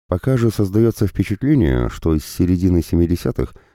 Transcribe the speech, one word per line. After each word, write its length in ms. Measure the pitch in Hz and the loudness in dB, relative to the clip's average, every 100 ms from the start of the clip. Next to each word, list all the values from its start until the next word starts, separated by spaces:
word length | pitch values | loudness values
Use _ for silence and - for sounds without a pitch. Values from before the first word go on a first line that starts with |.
| - | -8
Пока 300 | 90 - 131 | -4 -2 0
же 140 | 117 | 0
создаётся 560 | - 98 101 117 - 98 | 0 0 2 2 0 -2
впечатление, 800 | - 98 101 135 151 80 62 60 | -2 -4 -2 0 2 2 2 -2
что 260 | - 82 78 | -2 -2 -2
с 80 | |
середины 600 | - - 87 90 92 87 | -2 -2 0 2 2 2
семидесятых 720 | - 85 85 87 - - - - _ | 2 0 2 0 -4 -4 -6 -8 _